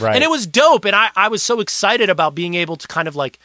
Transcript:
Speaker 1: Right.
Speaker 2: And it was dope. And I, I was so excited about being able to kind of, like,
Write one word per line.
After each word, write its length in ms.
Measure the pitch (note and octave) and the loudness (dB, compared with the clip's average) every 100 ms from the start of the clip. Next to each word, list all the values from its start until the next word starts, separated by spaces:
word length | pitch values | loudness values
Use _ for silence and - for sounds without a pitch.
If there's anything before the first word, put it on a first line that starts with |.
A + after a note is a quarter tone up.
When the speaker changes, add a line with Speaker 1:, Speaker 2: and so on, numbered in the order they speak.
Speaker 1:
Right. 140 | A2 | 2
Speaker 2:
And 100 | G#2+ | 2
it 60 | D#4 | 2
was 160 | D#4 F#3 | 0 -2
dope. 380 | A3 D#4 B3+ | 4 4 4
And 120 | G3+ G3+ | 2 2
I, 140 | A3 | 2
I 140 | F#3+ G#3+ | 0 0
was 140 | G#3+ | 0
so 180 | - A#3 | -2 -2
excited 500 | - - G3+ A#3 G3+ | -4 -2 0 0 0
about 240 | E3+ D#3 | 2 0
being 200 | D3 F3 | -2 -4
able 220 | F3 E3+ D#3+ | -4 -4 -6
to 120 | - | -8
kind 180 | E3 D#3+ | -6 -6
of, 80 | |
like, 240 | C#3+ C3 - | -4 -8 -8